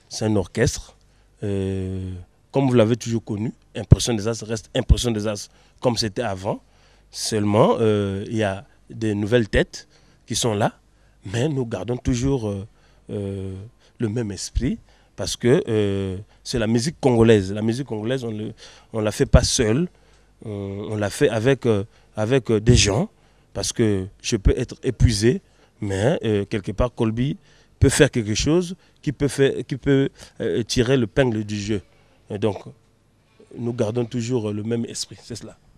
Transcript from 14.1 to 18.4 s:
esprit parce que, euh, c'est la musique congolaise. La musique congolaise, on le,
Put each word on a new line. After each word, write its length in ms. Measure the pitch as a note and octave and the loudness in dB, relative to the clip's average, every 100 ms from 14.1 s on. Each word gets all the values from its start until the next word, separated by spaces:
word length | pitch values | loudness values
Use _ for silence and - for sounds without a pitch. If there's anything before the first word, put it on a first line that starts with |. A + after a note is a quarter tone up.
| A#2 G#2+ | -4 -6
esprit 460 | F#2 - - B2+ A3+ _ _ _ - | -8 -6 -4 -2 -6 _ _ _ -10
parce 200 | F#2+ - | -8 -2
que, 260 | A#2+ D3 - | 2 2 2
euh, 500 | G#2+ G2+ G2 G2 F#2 - _ | 0 0 -2 -4 -6 -12 _
c'est 160 | - A#2+ | -6 -2
la 80 | G#2+ | 0
musique 280 | A#2+ C#3+ - | 0 0 0
congolaise. 500 | C3+ A#2 A2+ G#2+ F#2+ | 2 6 8 6 4
La 120 | G#2+ | -2
musique 240 | A2+ A#2+ C3+ | -2 -2 -6
congolaise, 360 | G#2+ A2 C3+ | -8 -4 -4
on 80 | A#2 | -6
le, 220 | G#2+ | -8